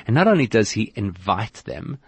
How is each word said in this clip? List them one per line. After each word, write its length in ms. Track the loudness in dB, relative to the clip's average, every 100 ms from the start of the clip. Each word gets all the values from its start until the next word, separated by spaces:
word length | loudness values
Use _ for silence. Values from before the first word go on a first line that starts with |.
| 0
And 80 |
not 140 | 2 4
only 180 | 4 4
does 260 | 2 2
he 220 | 0 -6 -4
invite 680 | -6 -4 -2 -2 -2 -10 -12
them, 320 | -12 -10 -12